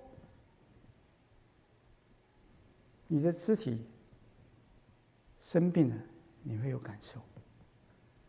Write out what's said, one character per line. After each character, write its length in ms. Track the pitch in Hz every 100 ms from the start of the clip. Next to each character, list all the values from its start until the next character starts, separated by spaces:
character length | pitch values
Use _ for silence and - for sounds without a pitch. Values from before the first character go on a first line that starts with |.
| - - - - - - - - - - - _ _ - - _ _ _ - - _ - _ _ - - - - - - -
你 120 | 156
的 120 | 160
肢 240 | 170 - 220
体 280 | 143 113 117 - - - - - - - - - - - _ _ - - -
生 240 | 175 175
病 200 | 175 135
了， 60 | 113 - - - -
你 160 | 143 110
会 120 | 135
有 100 | 123
感 180 | - 107
受。 180 | - 117 - - - - - - - - - -